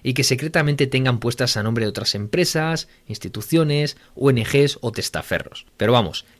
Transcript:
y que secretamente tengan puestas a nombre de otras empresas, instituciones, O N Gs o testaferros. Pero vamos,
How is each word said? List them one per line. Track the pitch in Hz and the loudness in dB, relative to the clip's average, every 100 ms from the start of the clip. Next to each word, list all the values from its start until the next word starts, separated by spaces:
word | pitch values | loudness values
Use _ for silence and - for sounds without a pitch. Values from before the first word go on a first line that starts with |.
y | 131 | -4
que | 131 | 0
secretamente | 135 127 156 165 147 143 - | 0 0 0 0 2 2 0
tengan | 131 131 120 | 2 0 0
puestas | 117 117 123 110 | -2 -2 -2 0
a | |
nombre | 107 117 | 0 0
de | 107 | -2
otras | - - | -2 -4
empresas, | 101 104 175 170 160 160 165 - _ - | -4 -2 0 0 0 -2 -2 -6 _ -14
instituciones, | 107 - 110 - 165 151 147 147 - _ | -10 -10 -10 0 2 2 2 -2 -6 _
O | - 135 | 0 2
N | 123 | 4
Gs | 110 139 143 - | 2 2 2 0
o | 120 | -6
testaferros. | 110 - 78 - 87 - - - - | -4 -6 -6 -4 -4 -4 -14 -20 -2
Pero | 104 | 2
vamos, | 123 92 - - _ | 4 2 -4 -12 _